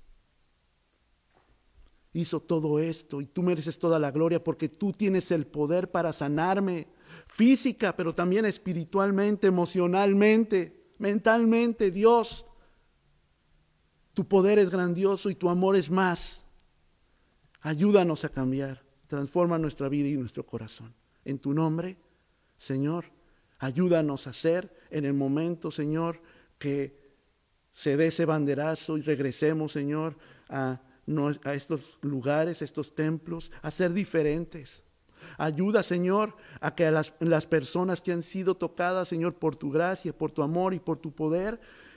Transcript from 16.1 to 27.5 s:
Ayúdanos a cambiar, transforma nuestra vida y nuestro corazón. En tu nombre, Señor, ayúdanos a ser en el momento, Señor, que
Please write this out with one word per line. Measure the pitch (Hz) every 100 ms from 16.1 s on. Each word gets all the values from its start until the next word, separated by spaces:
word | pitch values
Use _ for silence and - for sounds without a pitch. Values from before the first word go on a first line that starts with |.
| 165 - - - _ _ _ _ _ _ _ _ _ _ _
Ayúdanos | 151 156 208 202 175 151 156
a |
cambiar, | 139 131 135 135 131 _ _ -
transforma | 143 139 180 175 165
nuestra | 151 - 139
vida | 147 143
y | 143
nuestro | 117 -
corazón. | - 117 113 - 117 - _ _
En | - 135
tu | 143
nombre, | 147 160 160 180 185 _ _ _ _ _ _
Señor, | - 135 143 170 - _ _ _ _ -
ayúdanos | 135 131 180 165 151 139 131
a |
ser | - 165 175 202 - -
en | 156 143
el |
momento, | 139 135 143 170 170 160
Señor, | 151 147 156 165 160 - - _ -
que | 143 143 135 - _ _ _ _ _